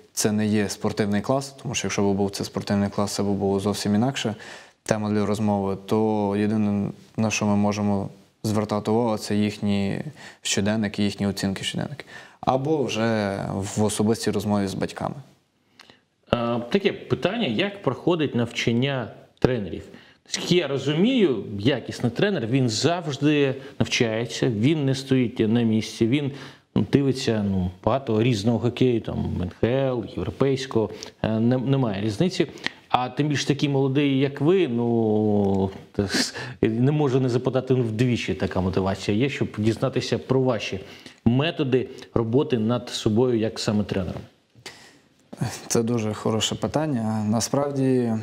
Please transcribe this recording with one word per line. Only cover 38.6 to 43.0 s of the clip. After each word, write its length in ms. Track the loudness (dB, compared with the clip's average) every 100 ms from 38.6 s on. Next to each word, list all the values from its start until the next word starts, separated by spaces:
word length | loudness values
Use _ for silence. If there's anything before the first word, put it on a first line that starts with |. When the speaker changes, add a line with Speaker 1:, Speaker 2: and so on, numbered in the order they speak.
Speaker 2:
мотивація 560 | 0 0 0 -2 0 0
є, 120 | 0
щоб 180 | 0 -4 0
дізнатися 600 | 0 2 0 -2 -2 -4
про 240 | 0 2
ваші 380 | 2 0 -4 -8 -10 -18 -20 0 2
методи 640 | 4 2 0 2 2 0 -10 -4
роботи 440 | -2 2 2 2 2
над 320 | 2 0 -4
собою 500 | -4